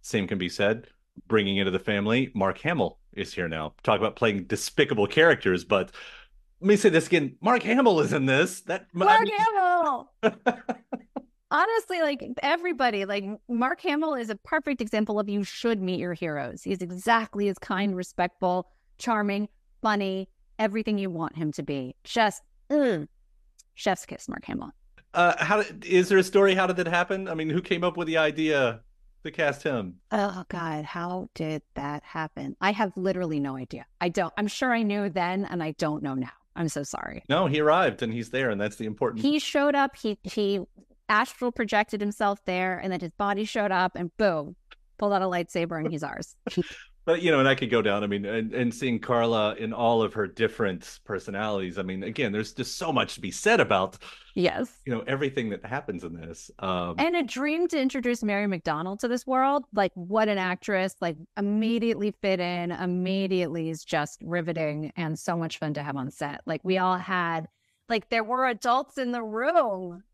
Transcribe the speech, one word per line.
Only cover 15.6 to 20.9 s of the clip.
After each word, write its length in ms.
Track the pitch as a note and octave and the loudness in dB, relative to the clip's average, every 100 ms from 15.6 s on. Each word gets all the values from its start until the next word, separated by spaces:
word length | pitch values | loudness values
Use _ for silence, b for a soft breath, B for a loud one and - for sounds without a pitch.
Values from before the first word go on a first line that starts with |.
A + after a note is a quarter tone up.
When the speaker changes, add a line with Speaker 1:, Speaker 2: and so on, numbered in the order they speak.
| A#3 A3 | -2 0
Speaker 2:
meet 180 | F#3 F3+ | -2 -2
your 140 | F3+ | -4
heroes. 500 | E3+ E3+ D3 B2 - | -4 -4 -4 -6 -8
He's 180 | - F#3 | -6 -6
exactly 680 | F3+ F3+ A3+ A#3 A3 G3+ G3+ | -6 -6 2 2 2 -2 -2
as 100 | F#3 | -2
kind, 340 | - F#3+ G3+ | -4 -2 0
respectful, 760 | F#3 F3+ - F3+ _ F#3 F3+ - _ _ _ | -2 -6 -2 -2 _ 0 0 -4 _ _ _
charming, 520 | B3 A3 G#3 G3+ G#3 _ _ _ | -2 0 2 0 -4 _ _ _
funny, 480 | A3 G#3 G3 F#3+ F#3+ _ _ - | 0 2 0 -4 -6 _ _ -2
everything 380 | A3 G#3+ A3 | 0 0 0